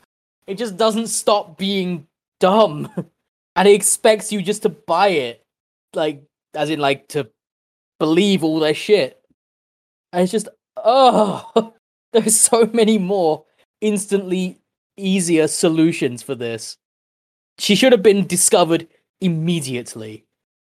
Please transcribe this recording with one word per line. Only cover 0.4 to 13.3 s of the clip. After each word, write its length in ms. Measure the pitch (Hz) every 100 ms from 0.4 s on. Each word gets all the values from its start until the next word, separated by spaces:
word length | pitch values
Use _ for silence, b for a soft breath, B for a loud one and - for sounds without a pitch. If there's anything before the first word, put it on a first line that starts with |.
| -
It 120 | 190
just 180 | 233 180
doesn't 320 | 220 220 226
stop 500 | - - 208 180 156
being 480 | 196 196 180 170 - _ _ -
dumb. 480 | 185 214 202 147 139 -
<laughs> 580 | - _ _ _ _ -
And 100 | 196
it 60 | 202
expects 540 | - - 226 220 -
you 80 | 208
just 220 | 175 214
to 60 | 220
buy 380 | 156 - 170 202
it. 340 | 165 123 117 _ _ _ _ _
Like, 280 | 180 156 143 _ _ _
as 160 | 156 147
in, 100 | 151
like, 280 | 139 139 -
to 200 | 147 131 _ _ _ _ _ _ -
believe 460 | 156 170 202 185
all 160 | 160 160
their 140 | 151
shit. 480 | 156 - 202 127 - _ _ _ _ _ _ _ _ _
And 100 | 180
it's 100 | 185
just, 160 | 220 214 - _ -
ugh. 1000 | 214 262 262 214 208 - - 220 220 _ _
<laughs> 180 | _ _
There's 260 | 226 220 -
so 320 | - 233 226
many 240 | 226 214 214
more 480 | 180 202 165